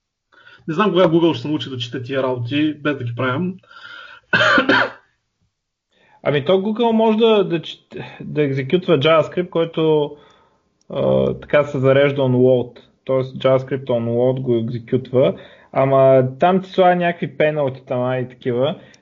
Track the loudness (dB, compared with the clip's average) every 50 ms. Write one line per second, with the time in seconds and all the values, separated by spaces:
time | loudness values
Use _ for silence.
0 | _ _ _ _ _ _ _ _ _ -20 -20 _ _ -6 -2 0 0 2 4 4
1 | 2 4 4 2 2 2 0 -2 -4 -6 -6 -6 -6 -8 -10 -10 -10 -8 -10 -10
2 | -8 -6 -4 -4 -2 -2 -4 -4 -6 -4 -2 -2 -2 -2 -2 -4 -4 -4 -4 -4
3 | -6 -8 -6 -4 -4 -4 -2 -2 -4 -6 -6 -10 _ _ -20 -20 -20 -20 -20 -20
4 | -20 -20 -20 -20 _ _ -2 0 2 2 2 2 2 2 0 0 0 -2 -6 -14
5 | _ _ _ _ _ _ _ _ _ _ _ _ _ _ _ _ _ _ _ _
6 | _ _ _ _ -4 -2 -2 -2 0 0 0 0 0 -2 -2 -2 0 0 2 2
7 | 2 2 2 2 4 4 4 2 2 0 -2 -6 -6 -10 -16 -20 _ _ -16 -16
8 | -16 -16 -16 -16 -14 -8 -4 -2 -2 0 -2 -4 -2 -2 -2 -2 2 2 0 2
9 | 4 4 4 4 2 0 -4 -6 -6 -4 -2 -2 -2 -2 -2 -2 0 0 0 0
10 | -2 -4 -8 -14 _ _ _ _ _ _ _ _ _ _ _ _ _ _ -6 -4
11 | 0 0 2 2 0 0 -2 -6 -6 0 0 0 0 0 -4 0 2 4 4 4
12 | 4 2 2 0 0 0 2 4 4 4 4 2 0 -4 -10 -20 _ _ _ _
13 | _ -4 -2 -2 -2 -4 -8 -2 2 2 2 2 0 -2 -6 -8 -4 -2 -2 -2
14 | -2 -2 0 0 0 0 0 -2 -2 0 0 0 -2 -4 -6 -10 -6 -4 -4 -4
15 | -2 0 0 2 2 2 0 -4 -12 -20 -20 -20 -20 _ -2 0 0 2 4 4
16 | 6 6 6 4 4 0 -2 0 0 2 2 0 -2 -2 0 2 4 4 4 2
17 | 0 -2 -2 -4 -8 -10 -2 0 0 0 0 0 -2 -2 -4 -8 -8 -6 -4 -4
18 | -2 -2 -2 -4 -6 -8 -12 -8 -6 -4 -2 -2 -2 -2 -4 -8 -14 -20 -20 _